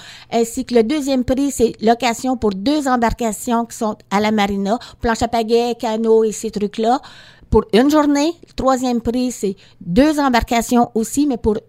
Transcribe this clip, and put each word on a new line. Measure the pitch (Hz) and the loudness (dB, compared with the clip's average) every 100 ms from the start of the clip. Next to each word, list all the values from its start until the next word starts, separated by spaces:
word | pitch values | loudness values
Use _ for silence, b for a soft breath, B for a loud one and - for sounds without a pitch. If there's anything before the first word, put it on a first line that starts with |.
| B B B | B B B
Ainsi | 226 233 - 254 | -2 -2 -4 0
que | 240 | 2
le | |
deuxième | 220 311 269 262 | 2 0 -2 -2
prix, | 240 262 277 | -2 -2 -2
c'est | - 233 - | 0 0 0
location | 220 233 254 226 254 240 | 0 2 0 -4 -4 -2
pour | 214 | -2
deux | 190 208 302 269 | -2 -2 -2 0
embarcations | 254 226 - 233 208 - 233 233 | 0 0 -2 -6 -6 -2 -2 -2
qui | - | -6
sont | 214 214 - | -6 -6 -4
à | 196 | -2
la | 214 | 0
marina. | 214 202 196 196 240 B B | 0 0 -2 -2 -4 B B
Planche | 240 220 | -4 -2
à | 233 | -2
pagaie, | 233 220 233 240 233 | -2 0 0 0 -4
canot | 240 220 226 220 | -4 -2 2 2
et | 220 | 2
ces | 202 220 | -2 -8
trucs-là. | 202 202 214 220 254 - B B B B | -4 -6 -2 0 0 -2 B B B B
Pour | 214 208 | 2 4
une | 196 277 | 2 4
journée. | 302 294 285 311 339 - | 4 4 2 0 -4 -12
Le | - | -4
troisième | 254 254 254 240 | 0 0 0 -2
prix, | 233 247 254 | 0 0 0
c'est | - 196 196 b b | -4 -6 -6 b b
deux | - 185 302 294 | -2 4 4 4
embarcations | 277 233 - 233 220 240 240 220 | 2 0 0 -2 2 2 2 0
aussi, | 220 - 294 | -4 0 0
mais | 240 | 0
pour | 226 208 | -2 -2